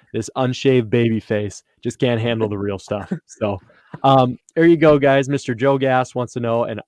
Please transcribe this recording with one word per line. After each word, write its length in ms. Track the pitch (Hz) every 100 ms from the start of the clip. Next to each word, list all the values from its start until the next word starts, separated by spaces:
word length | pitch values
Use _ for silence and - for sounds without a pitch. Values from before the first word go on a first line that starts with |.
| _
This 160 | 107 113 -
unshaved 540 | 127 127 135 131 110
baby 300 | 120 117 110
face 440 | - 107 104 - - _
just 180 | 123 -
can't 200 | 131 117
handle 300 | 117 113 110
the 80 | 101
real 220 | 101 98
stuff. 320 | - 104 95 165 -
So, 340 | - 107 101 - _ _ -
um, 340 | 135 135 127 123 _ -
there 100 | 165
you 120 | 165
go, 200 | 156 147
guys. 320 | 139 135 131
Mister 240 | 143 -
Joe 240 | 117 135 139
Gass 380 | 135 127 127 127
wants 180 | 120
to 60 | -
know, 240 | 117 117
an 160 | 117 107